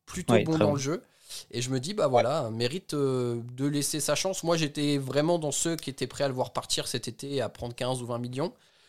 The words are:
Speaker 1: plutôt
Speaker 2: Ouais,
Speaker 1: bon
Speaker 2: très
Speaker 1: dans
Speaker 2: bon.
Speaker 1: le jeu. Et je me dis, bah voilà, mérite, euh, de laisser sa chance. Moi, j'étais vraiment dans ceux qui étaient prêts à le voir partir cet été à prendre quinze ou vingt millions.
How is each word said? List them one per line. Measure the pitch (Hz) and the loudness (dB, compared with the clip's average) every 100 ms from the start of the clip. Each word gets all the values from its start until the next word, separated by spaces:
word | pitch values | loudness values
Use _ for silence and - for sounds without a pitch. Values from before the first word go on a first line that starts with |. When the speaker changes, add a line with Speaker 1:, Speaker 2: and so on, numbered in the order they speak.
| - | -12
Speaker 1:
plutôt | 185 180 | -8 2
Speaker 2:
Ouais, | 113 | 4
Speaker 1:
bon | 160 | 4
Speaker 2:
très | 160 | 4
Speaker 1:
dans | - | 4
Speaker 2:
bon. | |
Speaker 1:
le | 139 | 4
jeu. | 135 247 - _ - - - | -2 -4 -8 _ -16 -16 -8
Et | 113 | -6
je | 127 | -2
me | 131 | -2
dis, | 139 | -2
bah | 208 151 | 0 4
voilà, | 123 117 156 117 | 6 4 2 -2
mérite, | 113 120 175 - | 0 -2 -2 -4
euh, | 147 139 127 123 120 117 123 | 0 2 2 0 -2 -6 -2
de | 143 | 0
laisser | 147 139 156 | 0 0 -2
sa | - | 0
chance. | - 190 185 | 0 0 -2
Moi, | 165 170 | 2 2
j'étais | 151 151 147 143 | 2 0 2 2
vraiment | 135 135 156 175 | 2 2 4 2
dans | 151 | 2
ceux | - 170 | 0 0
qui | 160 - | -2 -4
étaient | 131 127 | -6 -6
prêts | - | -2
à | 143 | -2
le | |
voir | 127 127 | 0 -2
partir | - - - 139 | -2 -2 -2 -2
cet | 123 - | -4 -6
été | 110 139 139 | -8 -4 -2
à | 110 | -2
prendre | - 123 | -4 -10
quinze | 117 123 127 | -4 -2 -2
ou | 120 | -2
vingt | 120 | -4
millions. | 120 127 170 - _ _ | -4 -4 -4 -6 _ _